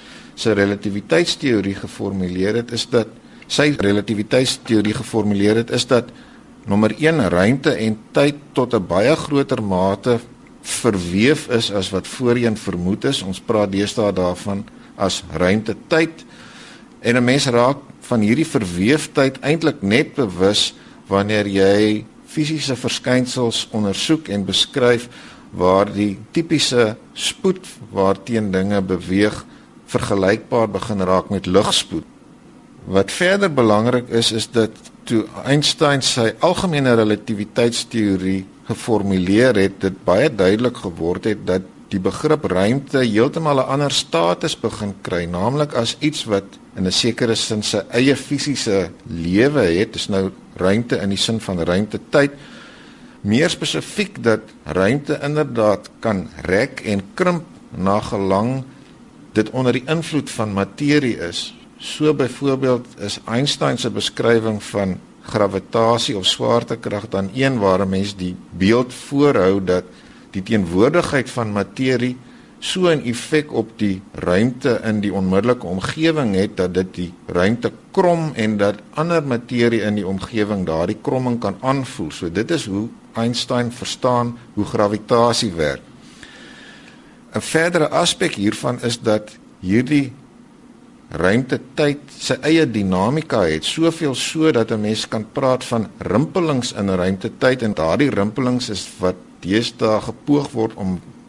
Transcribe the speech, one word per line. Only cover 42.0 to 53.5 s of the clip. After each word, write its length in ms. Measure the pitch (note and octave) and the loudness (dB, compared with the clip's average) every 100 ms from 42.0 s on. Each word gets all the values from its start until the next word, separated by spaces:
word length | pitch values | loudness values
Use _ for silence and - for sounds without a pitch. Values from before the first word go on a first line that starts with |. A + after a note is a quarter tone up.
begrip 440 | F#2+ F#2 D3+ D3+ F#2+ | -2 -2 0 0 0
ruimte 560 | F#2 G2+ C3 - C3+ | 2 2 0 0 0
heeltemal 580 | B2 G#2 C3 E3 D#3 C#3 | 2 4 2 2 0 2
'n 100 | C3 | 0
ander 180 | C#3 C#3+ | 0 0
status 640 | - - E3 E3+ F3 D#3+ - | -2 -2 0 2 0 -4 -4
begin 380 | A2 - G2+ G2 | -6 -4 -8 -8
kry, 240 | - E2+ F2 | -6 -4 -4
naamlik 480 | F2 G#2 C#3+ D3 | -2 -2 0 -2
as 240 | B2 A2+ - | -2 -4 -2
iets 260 | D3+ D3 A2+ | -4 -2 -2
wat 200 | G2+ G2 - - - | -2 -2 -12 -14 -4
in 80 | F#2 | -2
'n 60 | |
sekere 440 | - A#2+ A2+ A2 G#2+ | 0 0 0 0 0
sin 280 | - G#2+ | -2 -2
sy 180 | G#2 G#2 - | -2 -2 -2
eie 260 | A#2 C3+ C3 | 2 2 2
fisiese 760 | - C#3+ D3 B2+ A#2 G2 E2+ - - | -2 -4 -2 -4 0 0 0 -6 -12
lewe 580 | E2+ E2 F#2+ C#3+ D3 F#2 E2+ | -6 2 4 4 4 4 2
het. 140 | A2 | 0
Dis 160 | - - | -4 -4
nou 220 | G2 F#2+ - - - | -2 -2 -6 -14 -2
ruimte 460 | F#2 G#2+ A#2 B2 | 0 0 0 -4
in 80 | G2 | -2
die 80 | G2 | -2
sin 220 | - A2+ | -2 -2
van 200 | - F2+ | -4 -2
ruimtetyd. 720 | E2 F2+ G#2 G#2+ - D3+ C#3 - - - - - - - - - | 0 0 -2 -6 0 2 2 -2 -20 -20 -20 -20 -20 -20 -20 -6
Meer 280 | G#2 A#2 | 0 2
spesifiek 720 | E3+ | 2